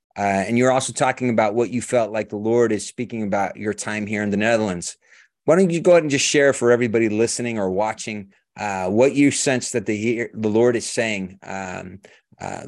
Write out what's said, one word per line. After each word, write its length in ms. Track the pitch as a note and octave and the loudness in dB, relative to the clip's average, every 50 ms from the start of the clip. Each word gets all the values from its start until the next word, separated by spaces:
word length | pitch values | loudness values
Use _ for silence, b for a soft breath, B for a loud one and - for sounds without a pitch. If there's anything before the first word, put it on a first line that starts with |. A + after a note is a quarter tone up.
| b _ - | b _ -8
Uh, 60 | G2+ | -4
and 360 | G2+ G2+ G2 G2 F#2+ G2+ A#2 | -2 0 0 0 0 0 2
you're 140 | A#2+ B2+ C3 | 2 4 4
also 220 | B2+ C3+ C3 - A2+ | 4 2 0 -2 -2
talking 360 | - C#3+ B2+ C3 - B2+ B2 | -2 0 0 0 -2 -2 -2
about 260 | A#2 A2 A2 G#2 G#2 | 0 2 2 2 2
what 160 | A#2 A#2+ F#2+ | 0 0 0
you 100 | B2 A#2+ | -2 -6
felt 300 | A2 - - B2 A2+ G#2 | -4 -2 0 0 0 0
like 180 | A2 A2 G#2+ G#2+ | -2 -6 -6 -6
the 60 | G#2+ | -6
Lord 360 | G#2 G#2 A2 A#2 A#2+ A#2+ A2+ | -4 -2 0 2 2 2 2
is 140 | G#2+ G2 G2 | 0 -2 -6
speaking 380 | - - - B2 G2 A#2+ A2+ G#2+ | -8 -10 -10 -10 -8 -6 -6 -4
about 340 | G2+ G2+ G2+ G2 F#2 - | -2 -2 -2 -2 -4 -6
your 160 | - G#2 G#2+ G2 | -6 -6 -6 -6
time 320 | - - A2 G#2+ G#2+ G#2 | -6 -6 -6 -6 -6 -4
here 160 | G2+ G#2+ G#2 | -4 -4 -2
in 80 | G#2 G#2 | -2 0
the 80 | G2+ | 0
Netherlands. 600 | G2+ G#2+ A2+ A#2 A2 G#2+ G2+ F2+ F2 E2+ - - _ b b b b b b b _ - | 0 2 2 2 2 0 0 -4 -6 -8 -10 -14 _ b b b b b b b _ 0
Why 100 | - D#3 | 2 4
don't 160 | F3+ G3 F3 | 4 4 2
you 100 | E3+ E3 | 2 2
go 100 | - F3 | 4 6
ahead 120 | F3 E3+ D#3 | 6 6 4
and 80 | D3+ | 2
just 140 | C3+ C3+ - | 0 0 0
share 280 | - - D3 C#3+ C#3+ B2+ | 2 2 4 4 4 4
for 180 | - A#2+ A#2+ | 4 4 4
everybody 380 | A#2+ A#2 B2 A#2 G#2 A2+ A2+ G#2+ | 4 4 2 2 2 2 2 2
listening 480 | G#2 G#2 A2+ A2+ - - B2 A#2+ A2+ | 2 2 0 0 -2 -4 -6 -4 -4
or 140 | A2 G2 F#2+ | -2 -2 -2
watching, 600 | F#2 F#2+ G#2+ A2 A2 - - A#2 G#2+ G#2 G2 G2 b b b b _ | 0 -2 -2 -2 -4 -8 -10 -10 -10 -10 -10 -14 b b b b _
uh, 340 | G2+ G#2 G#2 G2 F#2 F#2 F#2 | -8 -6 -6 -4 -4 -2 0
what 260 | G2+ A2+ B2+ C#3+ - | 2 4 4 4 4
you 160 | C#3 C#3+ C#3 | 4 2 2
sense 400 | - - - D3 C3 B2 - - | 2 0 0 0 0 -2 -2 -4
that 160 | - A#2+ F#2+ | -4 -4 -2
the, 400 | - G#2+ G#2 G#2+ A#2 A#2+ A2 A#2+ - - | -4 -4 -2 -2 -2 -2 -2 -4 -8 -6
the 160 | A2+ A2 G#2+ | -4 -2 0
Lord 260 | G#2 A2+ A#2+ B2 A#2+ | 2 4 4 4 2
is 100 | A2 G2+ | 0 -4
saying, 540 | - - - A2+ A2 G#2+ G2 F#2+ F2+ F#2 - | -6 -4 -4 -2 -2 -2 -4 -6 -8 -12 -14
um, 580 | - - G2 F#2+ F#2+ F#2 F#2 F#2 F#2 F#2 F#2 F#2+ _ B B B B _ _ - | -14 -12 -10 -10 -8 -10 -10 -12 -12 -14 -16 -18 _ B B B B _ _ -12
uh, 260 | - - - - - | -12 -10 -10 -10 -12